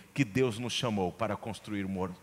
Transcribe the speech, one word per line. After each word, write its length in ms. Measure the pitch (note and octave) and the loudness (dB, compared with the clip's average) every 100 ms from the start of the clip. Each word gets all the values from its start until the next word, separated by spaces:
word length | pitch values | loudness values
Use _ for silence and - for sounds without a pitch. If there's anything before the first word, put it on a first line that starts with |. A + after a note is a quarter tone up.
| - | -4
que 100 | - | -2
Deus 360 | A#2+ G2 C3 G#2+ | 2 4 2 2
nos 140 | A#2+ | -2
chamou 380 | - B2 G#2 F2+ | -2 0 2 0
para 240 | - G#2+ G2+ | 0 -2 -2
construir 520 | A2+ F#2+ - G2+ F#2+ | -6 -8 -6 -4 -2
mor-, 260 | F#2+ F#2 F2+ | -2 -2 -6